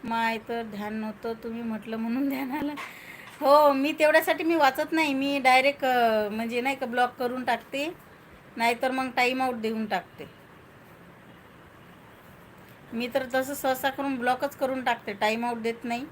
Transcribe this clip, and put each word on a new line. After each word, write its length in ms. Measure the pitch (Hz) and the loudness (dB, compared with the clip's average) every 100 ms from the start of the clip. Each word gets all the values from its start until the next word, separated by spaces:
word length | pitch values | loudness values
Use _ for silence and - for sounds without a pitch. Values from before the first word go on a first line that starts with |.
माय 340 | 226 226 226 226 | -4 -2 0 -2
तर 260 | 220 233 | -4 -6
ध्यान 300 | 226 202 208 | -6 -8 -8
नव्हतं, 400 | 220 220 214 233 226 | -6 -8 -8 -8 -8
तुम्ही 180 | 233 226 | -8 -8
म्हटलं 360 | 233 220 214 226 | -6 -8 -6 -6
म्हणून 320 | 226 240 277 | -4 -2 -2
ध्यान 220 | 269 269 | -2 -4
आलं. 220 | 277 285 294 - - - - - - | -4 -6 -6 -12 -14 -18 -18 -18 -2
हो, 320 | 277 294 294 | 6 8 8
मी 200 | 269 277 302 | 4 0 2
तेवढ्यासाठी 440 | 302 311 320 339 | 4 4 4 0
मी 120 | 330 330 | 2 4
वाचत 360 | 277 269 302 | 4 4 -2
नाही, 220 | 320 311 | 0 2
मी 260 | 269 277 277 | 0 0 2
डायरेक्ट, 460 | 262 254 262 277 262 | 6 6 4 2 0
अ, 440 | 247 233 220 208 | 4 4 4 0
म्हणजे 320 | 214 226 240 | -4 -4 -2
नाही 140 | 254 269 | -2 -2
का, 100 | 247 | -4
ब्लॉक 300 | 240 247 - | 0 0 0
करून 240 | 247 254 | -4 -4
टाकते, 500 | 247 233 - 269 294 359 - - - - - - | -2 -2 -2 -6 -6 -6 -18 -20 -20 -20 -18 -2
नाहीतर 340 | 233 240 262 | 0 2 0
मग 180 | 262 262 240 | -2 -2 2
टाइम 260 | 247 262 | 2 2
आउट 140 | 262 240 | -2 -2
देऊन 300 | 220 220 214 | -4 -4 -2
टाकते. 400 | 190 175 - 147 - - - - - - - - - - - - - - - - - - - - - - - - - - | -4 -6 -18 -20 -20 -20 -20 -20 -20 -20 -20 -20 -20 -20 -20 -20 -20 -20 -20 -20 -20 -20 -20 -20 -20 -20 -20 -20 -20 -10
मी 140 | 226 240 | -6 -2
तर 180 | 262 254 | -2 0
तसं 200 | 262 262 | -2 -2
सहसा 360 | 285 269 262 269 | -2 -2 0 -2
करून 260 | 269 277 269 | -2 -4 -2
ब्लॉकच 400 | 240 254 277 - | 0 0 -2 -2
करून 280 | 269 262 | -4 -2
टाकते, 300 | 247 233 - | -2 -2 -4
टाइम 320 | 202 214 226 240 | -2 0 0 -2
आउट 120 | 233 | -4
देत 260 | 226 226 | -4 -6
नाही. 220 | 240 233 294 | -6 -6 -8